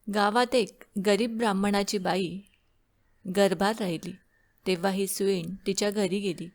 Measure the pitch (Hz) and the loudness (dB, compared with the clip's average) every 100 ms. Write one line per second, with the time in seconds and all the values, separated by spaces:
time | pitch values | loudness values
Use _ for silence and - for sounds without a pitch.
0 | - 202 208 226 247 254 190 - - 202 | -2 0 2 2 2 2 0 -6 -10 -2
1 | 196 202 233 226 233 190 202 202 202 208 | 2 2 2 0 0 2 2 2 0 -2
2 | 185 185 175 185 - _ _ _ _ _ | 0 -2 -2 -6 -14 _ _ _ _ _
3 | _ _ 190 185 196 185 196 226 196 160 | _ _ -4 2 4 4 0 0 -4 -4
4 | 175 190 _ _ _ _ - 180 190 190 | -8 -14 _ _ _ _ -4 0 0 0
5 | 196 - 196 190 170 196 - 196 208 208 | -4 0 0 0 -4 -6 -4 0 0 0
6 | 196 196 202 156 165 | 0 0 -4 -6 -10